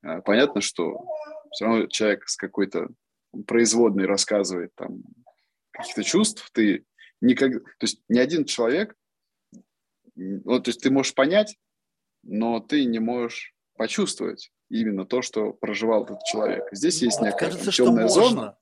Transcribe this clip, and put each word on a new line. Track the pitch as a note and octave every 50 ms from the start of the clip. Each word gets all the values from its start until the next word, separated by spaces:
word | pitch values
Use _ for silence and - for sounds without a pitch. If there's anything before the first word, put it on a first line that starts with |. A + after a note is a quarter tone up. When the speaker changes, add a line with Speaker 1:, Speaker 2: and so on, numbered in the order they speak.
| -
Speaker 1:
А, | D#2+ D#2+ F2+
понятно, | - - G2+ A#2 C#3 C#3+ - G#2+
что | - - - - E2+ D#2+ - - - - D#5 D5+ - - - - - _
всё | - - G2+
равно | A2 A2+ A2 F2+
человек | - - - A2 G#2+ G2+ - -
с | - -
какой-то | - - F#2 - - G2 G2 - F2+ E2+ - - _ _ _ _ _ _ _ - G2+ G#2
производной | - A2 A#2 A#2 A2 A2+ A#2 A#2+ A2 G2 G2 F#2+
рассказывает | F#2 G2 G2 - - G#2+ G#2 G2 F2 F#2 F2 E2+ E2+ _
там | - - - F2+ F#2+ F#2+ - - _ _ - _ _ _ _ _ _ _ _
каких-то | - - - - - A2 G2+
чувств, | - - F#3 A3 G#3+ - - - - _
ты | A#2 A2 G#2 F#2 - _ _ _ _ - - _ _
никак-, | A#2 B2+ B2 - C3+ C3 B2 - -
то | - - _ -
есть | G#2+ - _ _ _
ни | A#2 B2
один | C3 C#3+ E3+ E3 C#3+
человек, | - - - A#2 A2+ C3+ F3+ A3 G#3+ - _ _ _ _ _ _ _ _ _ _ _ - - _ _ _ _ _ _ _ _ _ _ _
м, | - F#2 F#2+ G2 - -
ну, | - A#2+ B2
то | - B2
есть | A#2 -
ты | - C3+
можешь | C3+ C3+ C3 - -
понять, | - C3+ D3+ F3+ G#3 G#3+ G#3 - _ _ _ _ _ _ _ _ _ _ _ _ _ _
но | - F#2 G#2+ A2+ A#2 A#2 A2
ты | A2 - D3+ D3+ C3+
не | A#2+ A2+ A2+
можешь | A2+ A#2 A#2+ B2 A#2+ A#2 - - - - _ _ _ _ _
почувствовать | - A2 A2 - - G3 - - - G2 - - - - _ _ _ _ _
именно | - A2+ A2+ A2 G2+ F#2+ F#2+
то, | _ - B2+
что | B2 - - A2 G#2+ G#2+ G#2+
проживал | _ - G#2+ G#2 G#2 A2+ A2+ A2+ G#2 -
этот | - G#2 - -
человек. | - - A2 G#2+ A2 - - G2 - G2+
Здесь | G2+ C3+ E3+ F3 - B2+
есть | A#2 G#2+ -
Speaker 2:
Вот | A2+
Speaker 1:
некая | G#2 - - E3+
Speaker 2:
кажется, | E3 F3+ F3 -
Speaker 1:
там | G3+ F3+
Speaker 2:
что | - B2+
Speaker 1:
тёмная | A#2+ A#2 A2+ A2 A2+
зона. | - E3+ A3+
Speaker 2:
можно. | B3+ A3+ C#3 A2+ G#2 - _